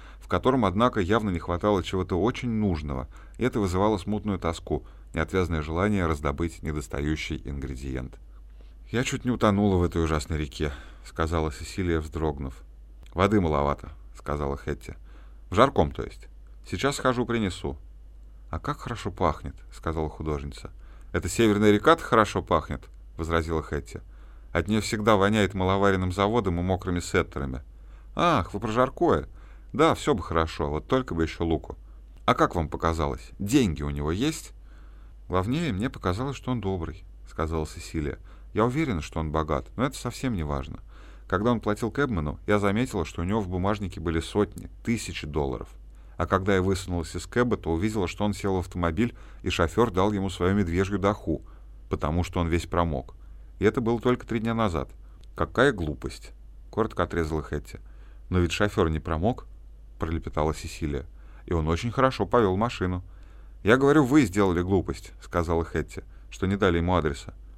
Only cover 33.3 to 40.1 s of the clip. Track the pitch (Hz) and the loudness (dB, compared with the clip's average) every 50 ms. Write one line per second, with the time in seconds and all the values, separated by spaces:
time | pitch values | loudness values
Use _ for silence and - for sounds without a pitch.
33.3 | - - 98 101 135 147 120 87 73 69 73 73 71 71 71 78 90 101 139 160 | -10 -8 0 4 4 4 4 4 0 -2 -4 -4 -4 -2 -2 -2 0 0 -2 -2
34.3 | 156 - - - - - - - - - - - - - - - - - - - | -2 -6 -10 -16 -18 -20 -20 -20 -18 -18 -18 -18 -18 -18 -20 -20 -20 -16 -6 -2
35.3 | 90 92 92 113 135 170 175 139 95 92 117 143 - - - 110 95 110 131 143 | 0 0 0 0 0 -2 -2 -2 -2 -2 -4 -4 -4 -2 -2 -2 0 0 -2 -6
36.3 | 131 - - 127 127 113 101 95 95 85 80 73 - - - - - - - - | -6 -6 -4 -4 -4 -2 -2 -2 -4 -4 -4 -6 -8 -12 -16 -18 -20 -20 -20 -10
37.3 | - - 82 80 82 80 78 - - 78 - - - 80 73 67 - - - - | -4 -4 -2 0 0 -2 -2 -4 -6 -12 -10 -6 -4 -2 -2 -2 -4 -8 -12 -18
38.3 | - - - - - 104 110 123 127 156 160 135 95 78 - - - 82 80 76 | -20 -20 -14 -4 0 2 2 2 2 0 0 0 -2 -2 -4 -4 -4 -4 -2 0
39.3 | 76 80 78 76 76 64 - - - - 127 147 - - - 120 | 0 0 0 0 0 -2 -4 -6 -4 -2 -2 -2 -2 -4 -8 -8